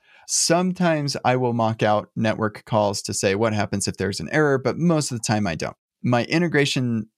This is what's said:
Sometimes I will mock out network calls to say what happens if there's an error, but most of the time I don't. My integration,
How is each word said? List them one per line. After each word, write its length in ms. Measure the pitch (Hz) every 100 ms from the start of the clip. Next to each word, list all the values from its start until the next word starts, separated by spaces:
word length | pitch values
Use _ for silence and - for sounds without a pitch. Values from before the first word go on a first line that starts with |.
| _ _ -
Sometimes 880 | - - 170 185 180 175 156 143 -
I 100 | - 127
will 160 | 123
mock 300 | 117 113 110
out 280 | 107 104 -
network 500 | - 113 - 107 -
calls 380 | - 110 101 101
to 100 | -
say 220 | 98 104
what 180 | 98 113
happens 360 | 107 95 98 98
if 80 | -
there's 240 | 95 95
an 80 | 82
error, 280 | 147 151 135
but 200 | 123 101
most 320 | 170 156 143
of 80 | 120
the 60 |
time 200 | - 107
I 120 | 98 78
don't. 200 | 62 - _ _
My 200 | - 120 113
integration, 840 | 160 175 147 143 135 123 113 107